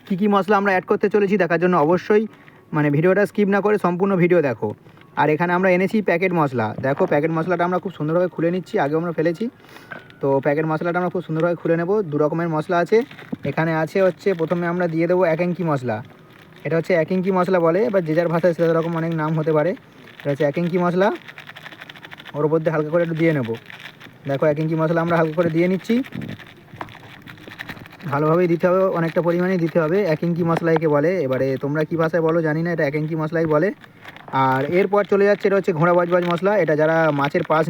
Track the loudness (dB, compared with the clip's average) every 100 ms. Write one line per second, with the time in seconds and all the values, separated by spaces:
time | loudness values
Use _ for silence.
0 | -6 0 2 2 2 2 2 0 0 0
1 | 2 2 2 2 2 2 2 2 2 2
2 | 2 0 0 -8 -20 -20 -6 -2 0 2
3 | 2 2 0 0 0 2 2 0 0 0
4 | 0 2 4 4 2 -2 -6 -8 -16 -20
5 | -10 -2 0 2 0 2 2 2 2 0
6 | 0 0 0 0 0 0 -4 -4 -4 0
7 | 0 0 0 -2 -2 -2 0 -2 -4 -6
8 | -2 0 -2 -2 -2 -2 -4 -2 0 -2
9 | -4 -2 -2 -2 -6 -10 -20 -20 -20 -20
10 | -20 -6 0 0 0 0 0 -2 -2 -2
11 | -2 -4 -4 -2 -2 0 0 0 0 0
12 | 0 0 0 0 -2 -2 -2 0 2 2
13 | 0 -6 -14 -10 -6 -2 -2 0 -2 2
14 | 0 0 -2 -2 -2 -2 -2 -2 -2 0
15 | 0 2 2 0 -2 -2 -2 -2 -2 -6
16 | -8 -20 -20 -20 -20 -12 -4 -2 0 0
17 | 0 0 0 0 2 2 2 2 2 0
18 | 0 0 0 2 0 2 2 2 0 -2
19 | -4 -2 -2 -2 0 0 0 -2 -10 -20
20 | -20 -12 -6 -2 -2 0 -2 0 0 2
21 | 0 -2 -8 -20 -20 -20 -20 -20 -20 -20
22 | -20 -20 -12 -2 0 0 0 -2 0 0
23 | 0 0 0 0 -2 -6 -10 -20 -20 -20
24 | -20 -14 -6 -2 0 0 -2 0 0 0
25 | 0 0 0 0 0 2 0 0 0 -2
26 | -2 -8 -12 -12 -18 -20 -20 -16 -16 -18
27 | -20 -20 -20 -20 -20 -16 -16 -16 -18 -14
28 | -6 -2 2 2 2 2 2 2 2 0
29 | -2 0 0 0 0 0 0 0 2 2
30 | 0 0 -2 0 0 0 2 2 4 2
31 | 2 0 0 0 0 -2 -2 -2 -2 0
32 | 0 0 0 0 0 -2 -2 -2 -2 -2
33 | -4 -4 -4 -2 0 2 0 -4 -12 -20
34 | -20 -20 -6 -2 0 0 0 0 2 2
35 | 2 2 2 2 2 0 0 0 2 2
36 | 2 0 0 0 0 2 2 2 2 2
37 | 2 0 0 -2 0 0 0